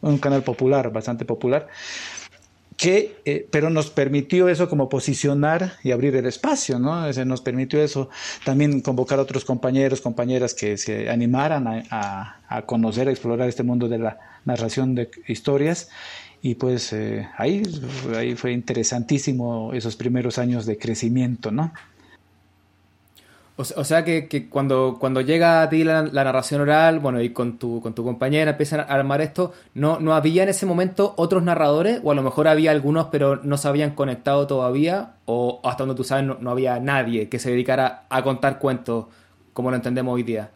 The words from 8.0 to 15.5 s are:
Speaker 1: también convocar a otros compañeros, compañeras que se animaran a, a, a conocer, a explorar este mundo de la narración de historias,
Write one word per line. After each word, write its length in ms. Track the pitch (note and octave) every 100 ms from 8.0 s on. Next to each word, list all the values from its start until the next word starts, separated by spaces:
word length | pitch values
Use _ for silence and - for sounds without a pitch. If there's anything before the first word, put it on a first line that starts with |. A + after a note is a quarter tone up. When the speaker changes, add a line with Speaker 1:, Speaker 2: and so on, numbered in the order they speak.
| C3+ - - -
Speaker 1:
también 380 | - C3+ D3 C#3+
convocar 360 | C3 B2 B2 C#3
a 40 |
otros 240 | C3+ C3 -
compañeros, 560 | B2 B2+ C3 C3+ C3+
compañeras 500 | - A#2 B2 B2+ B2
que 240 | - G#2+ G2+
se 320 | - G#2+ A2
animaran 580 | A#2 A#2+ B2+ D3 D#3 A#2+
a, 180 | A2+ A2+
a, 500 | A2+ G2+ G2 G2+ - _
a 140 | A#2 -
conocer, 420 | A#2+ A2+ A2 C3
a 40 |
explorar 360 | B2+ A#2+ A#2 B2
este 140 | A#2+
mundo 260 | A#2+ B2 A#2+
de 100 | A#2
la 200 | A2 G#2 - -
narración 500 | - A#2+ A2+ B2 C3
de 140 | B2 A#2+ - -
historias, 600 | A2+ -